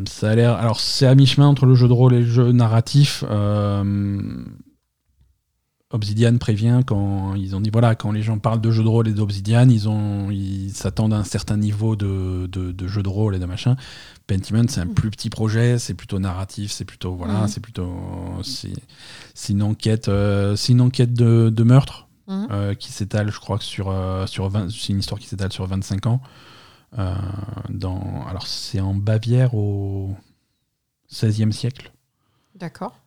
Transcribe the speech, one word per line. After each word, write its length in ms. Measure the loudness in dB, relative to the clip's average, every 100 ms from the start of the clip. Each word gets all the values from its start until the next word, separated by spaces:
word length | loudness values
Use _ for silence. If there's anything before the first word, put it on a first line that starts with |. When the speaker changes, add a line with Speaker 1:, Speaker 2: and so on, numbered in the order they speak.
| -8
Speaker 1:
ça 240 | -4 2
a 40 | 4
l'air, 180 | 4 4
alors 240 | 0 0
c'est 260 | -2 2 6
à 80 | 8
mi-chemin 320 | 8 6 6
entre 180 | 6 6
le 100 | 8
jeu 120 | 6
de 60 |
rôle 200 | 6 6
et 60 | 6
le 40 | 4
jeu 260 | 4 4
narratif. 720 | 6 4 4 4 4 4 2 -4
Euh, 1120 | 0 0 0 0 0 0 0 -2 -4 -6 -8 -12 -18 -20 _ _ _ _ _ _ _ _ _ _ _ -6
Obsidian 440 | -4 -2 2 4 4
prévient 400 | 2 0 2 2 2
quand 480 | 0 -2 -2 -4 -4
ils 200 | -4 -4
ont 60 |
dit, 80 | 0
voilà, 220 | 2 2
quand 180 | 2 -2
les 120 | -2
gens 160 | -2 -2
parlent 220 | 0 0
de 100 | 2
jeu 100 | 2
de 60 | 2
rôle 200 | 2 2
et 60 |
d'Obsidian, 560 | 0 -2 -2 2 6 6
ils 180 | 6 2
ont, 440 | -2 -2 -4 -4
ils 400 | -4 -4 -6 -8
s'attendent 420 | -6 -6 0 0
à 40 | 0
un 60 |
certain 320 | -2 -4 -4 -2
niveau 380 | -2 0 -2 -2
de, 520 | -2 -2 -4 -4 -6
de, 200 | -6 -6
de 160 | -6 -6
jeu 160 | -4
de 60 | -4
rôle 260 | -2 0 -2
et 40 |
de 60 | -6
machin. 300 | -2 0 0 -4 -20 -20 -16 -4
Pentiment, 380 | -4 -2 0 0
c'est 120 | 0
un 40 | -4
Speaker 2:
Mm. 80 | -2
Speaker 1:
plus 160 | -4
petit 180 | -4 -8
projet, 480 | -4 -2 0 2 0
c'est 160 | -4
plutôt 240 | -10 -8 -4
narratif, 540 | -4 -6 -8 -10 -10
c'est 140 | -10 -12
plutôt, 280 | -10 -8
voilà, 280 | -6 -4 -2
Speaker 2:
Mhm. 60 | -2
Speaker 1:
c'est 120 | -4
plutôt, 340 | -12 -8 -8 -8 -10 -10 -10 -10
c'est, 300 | -10 -10 -10 -12 -14 -20 -20 -20 -20 -14
c'est 180 | -4
une 80 | 0
enquête, 460 | 0 -2 0 -2 0
euh, 480 | 0 2 0 0 -2
c'est 160 | 0
une 100 | 2
enquête 320 | 2 2 0
de, 380 | 4 4 6 4
de 100 | 4
meurtre, 440 | 6 6 4 -6 _ _ -10
Speaker 2:
Mhm. 200 | -8 -6
Speaker 1:
euh, 240 | -4 -4
qui 180 | -6 -8
s'étale, 380 | -10 -4 -2 -2
je 80 | -6
crois, 200 | -6 -6
que 40 | -6
sur, 240 | -8 -4
euh, 340 | -4 -4 -4 -6
sur 220 | -4 -4
vingt, 180 | -2 -4
c'est 220 | -6 -4
une 60 | -4
histoire 200 | -4 -8
qui 80 | -10
s'étale 240 | -6 -6
sur 140 | -6 -6
vingt-cinq 400 | -4 -4 -4 -2
ans. 140 | -2 -4 -20 -20 -20 -20 _ _ -6
Euh, 160 | -6 -4 -6 -8 -10 -12 -10
dans, 540 | -8 -6 -6 -8 -10 -8
alors 160 | -10 -10
c'est 320 | -10 -6 -4
en 140 | -2
Bavière 600 | -2 0 0 2 2 2 0
au 600 | -2 -4 -6 -6 -8 -10 _ _ _ _ _ _ _ _ _
seizième 440 | -2 0 2 0
siècle. 400 | -2 -6 -8 -20 _ _ _ _ _ _ -16
Speaker 2:
D'accord. 440 | -16 -12 -14 _